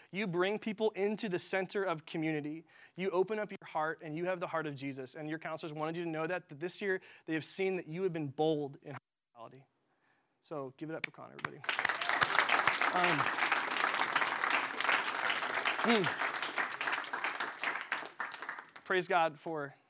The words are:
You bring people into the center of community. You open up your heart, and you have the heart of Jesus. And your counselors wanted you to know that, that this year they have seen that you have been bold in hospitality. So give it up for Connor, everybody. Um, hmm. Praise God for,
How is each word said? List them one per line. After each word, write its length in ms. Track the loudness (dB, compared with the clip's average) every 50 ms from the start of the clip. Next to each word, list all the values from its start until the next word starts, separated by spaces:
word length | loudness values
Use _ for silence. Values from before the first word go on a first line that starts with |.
| -16 -8
You 160 | -4 -4 -2
bring 320 | 0 2 2 4 2 2 0
people 320 | -2 -2 0 2 2 2 2
into 320 | 2 2 2 2 0 -2 -2
the 100 | -2 -2
center 460 | -2 0 0 0 0 0 0 0 0
of 200 | 0 0 -2 -4
community. 580 | -6 -2 0 0 0 0 0 -2 -4 -6 -8 -12 -16 -20 -20 -20 -12 -6
You 140 | -4 -2 2
open 280 | 4 2 2 2 2 -2
up 140 | -2 -4
your 60 | -6 -12 -10
heart, 360 | -4 -2 0 0 0 -2 -4
and 140 | -6 -6 -4
you 80 | -2 0
have 160 | 0 0 -2
the 80 | -2 -2
heart 180 | -2 -2 -2
of 80 | -2 -4
Jesus. 400 | -4 -6 -6 -6 -6 -8 -8 -8
And 140 | -8 -6 -6
your 100 | -6 -4
counselors 340 | -4 -6 -6 -4 -6 -6
wanted 220 | -4 -2 -2 -2 -2
you 80 | -2
to 80 | -2 -2
know 160 | -2 0 0
that, 220 | 0 -2 -4 -6 -8
that 100 | -10 -6
this 240 | -6 -6 -4 -2
year 180 | 0 0 0 0 -2 -8 -20 -12 -6
they 80 | -2 -2
have 100 | -2 -2
seen 320 | -4 -2 0 0 2 0
that 100 | 0 -4
you 160 | -6 -4 0
have 100 | 0 0
been 140 | 0 0 -2
bold 520 | -2 2 2 4 4 4 2 0 -4 -8 -12
in 140 | -12 -12 -12
hospitality. 680 | -12 _ _ _ _ _ _ -20 -18 -16 -16 -18 -20 -20 _ _ _ _ _ _ _ _ _ _ _ _ _ _ _
So 320 | -12 -8 -6 -6 -6 -6 -8
give 140 | -8 -8 -6
it 60 | -6
up 80 | -6 -6
for 80 | -8
Connor, 220 | -10 -10 -14 -14 -12
everybody. 240 | -10 -8 -8 -8 -6 -2 -2 0 2 2 2 2 2 2 2 2 2 0 2 2 2 4 4 4 4 4 4 4 4 2 4
Um, 260 | 4 4 4 4 4 4 2 2 2 2 2 2 2 2 2 0 0 2 2 2 4 2 2 2 2 2 2 2 0 0 2 2 2 2 2 0 -2 0 2 4 4 4 2 2 0 0 0 2 2 0 0 0 0 0 2 2 2 4
hmm. 220 | 4 6 6 6 4 2 0 0 -2 -2 -2 -2 -4 -2 -2 -2 -2 -2 -2 -2 -2 0 -2 -2 -4 -4 -4 -2 -2 -2 -2 -2 -4 -6 -4 -4 -2 -2 -2 -2 -2 -4 -4 -4 -6 -8 -8 -8 -8 -8 -8 -10 -10 -10 -10 -12 -12 -16 -18 -8 -2
Praise 220 | 2 2 2 4
God 320 | 4 4 4 4 4 0 -4
for, 340 | -6 -6 -4 -4 -6 -6 -10 -16 _